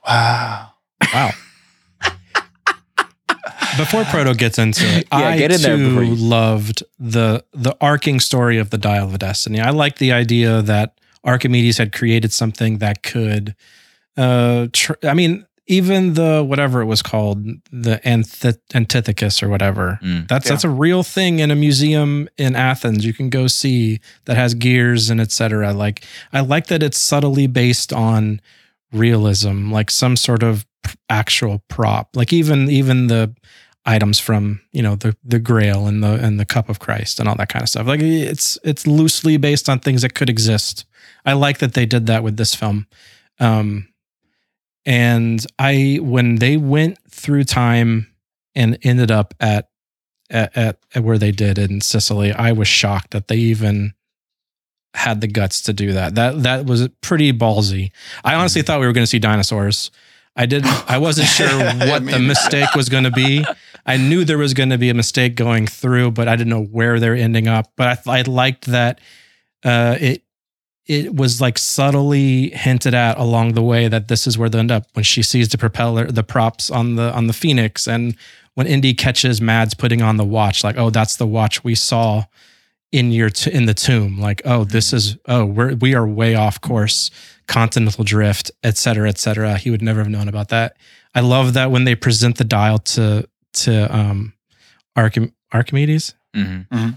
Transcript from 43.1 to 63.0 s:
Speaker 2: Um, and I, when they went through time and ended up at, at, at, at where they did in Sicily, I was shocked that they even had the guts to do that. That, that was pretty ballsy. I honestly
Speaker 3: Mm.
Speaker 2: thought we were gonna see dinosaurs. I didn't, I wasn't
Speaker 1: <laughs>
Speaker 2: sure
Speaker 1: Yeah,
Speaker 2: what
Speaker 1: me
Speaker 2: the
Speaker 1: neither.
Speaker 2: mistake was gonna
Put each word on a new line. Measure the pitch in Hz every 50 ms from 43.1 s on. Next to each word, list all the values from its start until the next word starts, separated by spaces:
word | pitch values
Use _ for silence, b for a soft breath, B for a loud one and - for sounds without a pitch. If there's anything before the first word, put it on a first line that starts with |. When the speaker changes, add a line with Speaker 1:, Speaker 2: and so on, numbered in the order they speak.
| b b b b b _
Speaker 2:
Um, | 123 117 113 110 107 104 101 101 95 _ _ _ _ _ _ _ _ _ _ _ _ _ _ _ _ _ _ _ _
and | - 127 120 120 120 120 117 117 117 113 110 101 - _ -
I, | 135 139 139 135 135 139 139 147 165
when | 135 120 127 120 120 117
they | 110 120 127 147
went | 156 147 135 139 151 156 165 196 _ _ _
through | - - - - 143 143 139
time | 131 - 131 123 117 117 117 117 117 113 110 110 _ _ _ _ _ _ _ _ _ _
and | 139 120 113 123 - -
ended | 127 123 123 123 110
up | 113 107 104 - - _
at, | - 110 107 104 - _ _ _ _ _ _ _ _ _ _ _ _ _
at, | - 117 110 107 _
at, | 127 117 110 98 _ _ _ -
at | 131 113
where | 110 113 107
they | 107 104 104
did | 101 110 101 95 101
in | 101 95 98 101
Sicily, | - - - 110 - - 107 101 101 101 104
I | - 117 117 117
was | 110 104 -
shocked | - - - 101 101 98 - _ -
that | 107 101 -
they | 113
even | 113 117 113 113 107 110 104 101 104 101 101 98 _ _ _ _ _ _ _ _ _ _ _ _ _ _ _ _ _ _ _ _
had | - - 120 113 107
the | 107
guts | 107 101 110 101 92 - - -
to | - 107
do | 104 101 101 98
that. | 95 92 85 95
That, | 110 117 127 135 156 127
that | 123 127 131 143
was | 131 123 117 123 127 _ _
pretty | - - 180 156 151 143 127
ballsy. | 113 120 113 107 107 107 98 95 95 95 98 B B B B B B B
I | - 147
honestly | 165 180 180 - 170 143
Speaker 3:
Mm. |
Speaker 2:
thought | - 160 147
we | 131
were | 123 117
gonna | 123 117
see | 110 - 117
dinosaurs. | 104 110 107 107 95 - 113 104 101 101 101 - - - b b b b b b b b b
I | - 123
didn't, | 120 135 147 135 131 131 127 - -
I | 123 131
wasn't | 151 165 151 156 143 -
Speaker 1:
<laughs> | -
Speaker 2:
sure | - 160 143
Speaker 1:
Yeah, | 135 135 127 - 120 123 123 135
Speaker 2:
what | 143 151 -
Speaker 1:
me | 135 139
Speaker 2:
the | 127
Speaker 1:
neither. | 123 131
Speaker 2:
mistake | 143 - - - - 143 143 139 -
was | 147 135 120
gonna | 131 131